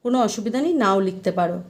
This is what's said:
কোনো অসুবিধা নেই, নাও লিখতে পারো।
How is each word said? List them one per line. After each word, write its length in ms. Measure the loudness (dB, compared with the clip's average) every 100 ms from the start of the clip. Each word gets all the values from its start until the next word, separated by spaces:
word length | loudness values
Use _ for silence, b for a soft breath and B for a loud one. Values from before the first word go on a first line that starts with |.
কোনো 160 | 0 2
অসুবিধা 360 | 2 0 -4 -2
নেই, 140 | 0
নাও 240 | 2 2 2
লিখতে 300 | 0 -2 -4
পারো। 240 | 0 -2 -2